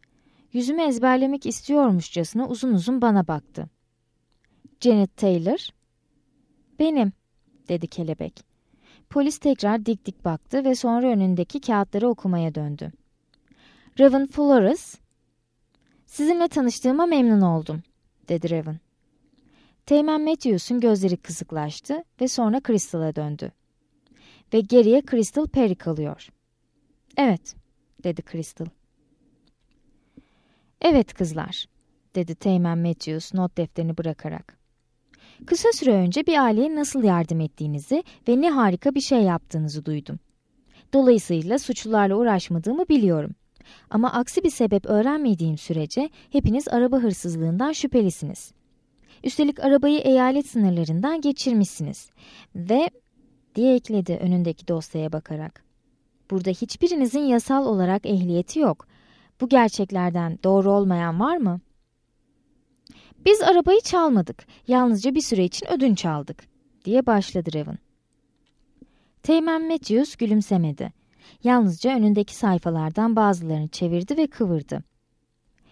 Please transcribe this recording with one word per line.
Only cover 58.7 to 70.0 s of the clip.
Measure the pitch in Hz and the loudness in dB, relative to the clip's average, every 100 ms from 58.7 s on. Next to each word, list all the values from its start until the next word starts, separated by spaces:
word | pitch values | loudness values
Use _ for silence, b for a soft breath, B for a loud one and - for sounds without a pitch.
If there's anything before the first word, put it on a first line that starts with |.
| 151 - b b b b - | 0 -8 b b b b -8
Bu | 254 | 2
gerçeklerden | 262 226 - 190 190 180 170 165 165 | 4 4 0 -4 -2 -2 -2 -4 -2
doğru | 185 196 196 | 2 4 4
olmayan | 202 196 175 170 165 | 4 2 0 0 0
var | 262 349 | 0 0
mı?" | 208 180 - _ _ _ _ _ _ _ _ _ _ _ _ B B B 370 | -2 -4 -8 _ _ _ _ _ _ _ _ _ _ _ _ B B B 4
"Biz | 427 | 4
arabayı | 370 349 349 415 | 6 4 6 4
çalmadık, | - 359 320 220 160 - - b b | 4 0 2 2 0 -6 -18 b b
yalnızca | 247 247 208 240 | 2 2 2 0
bir | 277 | -2
süre | - 202 | 0 0
için | 180 - - | 0 -2 -6
ödünç | 330 262 196 170 | 0 0 0 -2
aldık," | 147 - - - _ _ _ | -6 -8 -16 -20 _ _ _
diye | 185 247 254 | -2 0 2
başladı | 208 190 185 165 | 0 0 -4 -6
Raven. | 156 147 - _ _ _ _ _ _ _ _ _ _ b b b b | -6 -8 -12 _ _ _ _ _ _ _ _ _ _ b b b b
Teğmen | - 320 330 320 320 | 0 2 2 -2 -2
Matthews | 320 - 220 | -4 0 0